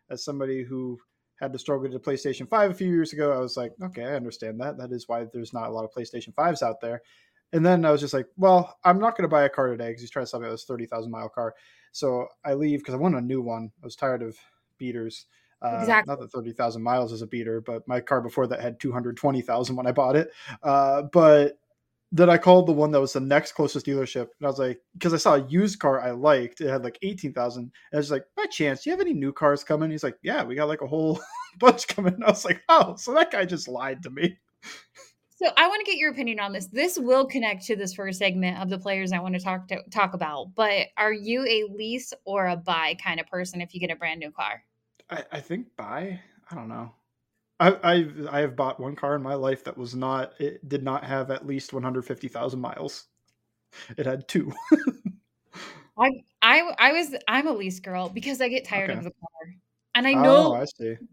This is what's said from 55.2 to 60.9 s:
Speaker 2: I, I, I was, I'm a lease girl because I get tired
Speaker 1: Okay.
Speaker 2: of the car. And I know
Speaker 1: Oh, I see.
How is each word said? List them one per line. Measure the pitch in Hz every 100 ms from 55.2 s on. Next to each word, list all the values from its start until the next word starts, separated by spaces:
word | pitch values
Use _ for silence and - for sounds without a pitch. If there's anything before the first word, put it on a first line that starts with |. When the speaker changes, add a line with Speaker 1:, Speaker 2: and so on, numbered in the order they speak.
| _ _ _ - - - _ -
Speaker 2:
I, | 262 269 _ -
I, | 226 294 349 -
I | 247
was, | 330 302 277 -
I'm | 247 311
a |
lease | 220 190 185
girl | 196 180 180
because | 190 277 262
I | 254
get | 254 -
tired | 202 196
Speaker 1:
Okay. | 180
Speaker 2:
of |
the | 170
car. | - 165 160 170 185 _ _ _
And | 240 262
I |
know | 269 269 277 320
Speaker 1:
Oh, |
I | 247
see. | 277 - 226